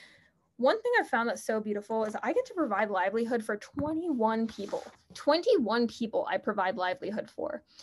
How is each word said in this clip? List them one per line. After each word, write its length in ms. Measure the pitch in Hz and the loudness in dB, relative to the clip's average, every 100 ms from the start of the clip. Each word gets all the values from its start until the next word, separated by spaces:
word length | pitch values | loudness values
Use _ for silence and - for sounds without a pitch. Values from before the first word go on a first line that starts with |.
| - - _ _ _ - | -20 -20 _ _ _ 0
One 220 | 254 440 | 2 2
thing 120 | 480 480 | 2 2
I've 100 | 320 | 2
found 180 | 240 233 | 2 0
that's 160 | 208 | -2
so 160 | - 220 | -2 -2
beautiful 460 | 214 202 208 220 220 | -2 -4 -2 -2 -2
is 100 | 214 | -2
I 120 | 233 | -2
get 120 | 440 508 | -2 -2
to 80 | |
provide 380 | 370 277 196 214 | -2 0 0 0
livelihood 520 | 190 185 220 233 240 | 2 0 0 0 -2
for 140 | 214 214 | -2 -6
twenty-one 880 | - - 294 320 349 254 220 226 226 | -6 -6 -2 -2 -2 2 2 2 -2
people. 380 | - 196 - - - _ - | -4 -8 -8 -8 -18 _ -4
Twenty-one 720 | - 320 392 403 208 233 233 | 2 4 6 4 4 2 2
people 400 | - 226 180 - | 0 -2 0 0
I 80 | 190 | -2
provide 400 | - 202 185 190 | 0 0 0 0
livelihood 540 | 180 180 - 214 - | -2 -2 -4 -6 -8
for. 320 | - - - _ - | -6 -6 -6 _ -20